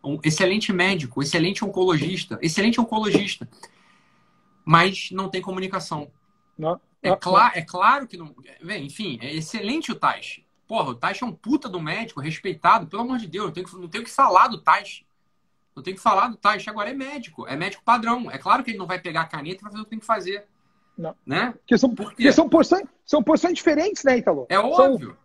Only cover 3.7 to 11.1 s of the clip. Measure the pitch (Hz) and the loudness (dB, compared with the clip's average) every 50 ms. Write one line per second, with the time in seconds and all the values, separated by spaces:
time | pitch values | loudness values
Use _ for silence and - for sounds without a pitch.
3.7 | _ _ _ _ _ _ _ _ _ _ _ _ _ _ _ _ _ _ _ 156 | _ _ _ _ _ _ _ _ _ _ _ _ _ _ _ _ _ _ _ 4
4.7 | 160 165 175 196 190 - - - 185 185 196 185 - 185 185 190 185 185 190 190 | 6 6 6 4 0 -4 -10 -10 -8 -8 -8 -6 -6 -8 -6 -6 -8 -8 -6 -6
5.7 | 190 185 170 - 165 151 143 - _ _ _ _ _ _ _ _ _ - 156 160 | -6 -8 -8 -6 -10 -10 -10 -12 _ _ _ _ _ _ _ _ _ -6 -4 -4
6.7 | 180 - _ _ _ _ - 190 190 185 - 180 185 190 233 240 - 180 160 - | -4 -4 _ _ _ _ 0 0 0 0 0 2 4 6 6 4 2 -2 -8 -6
7.7 | - 180 190 214 254 285 269 - - 175 165 147 131 135 139 - - _ 160 170 | -4 2 4 4 4 4 0 -8 -14 -16 -16 -18 -18 -20 -20 -20 -20 _ -12 -10
8.7 | 160 156 139 139 - - 220 180 131 113 113 139 151 160 160 - - 220 196 208 | -10 -10 -10 -12 -12 -10 -8 -8 -8 -8 -10 -8 -8 -8 -8 -8 -8 -8 -6 -4
9.7 | 269 330 311 - 220 - - 143 110 92 - - - - _ _ _ _ _ _ | -4 -4 -4 -6 -8 -2 -2 -2 -2 -2 -8 -14 -16 -16 _ _ _ _ _ _
10.7 | 214 226 185 156 120 120 - 175 | -4 -2 -2 -2 -4 -4 -4 -4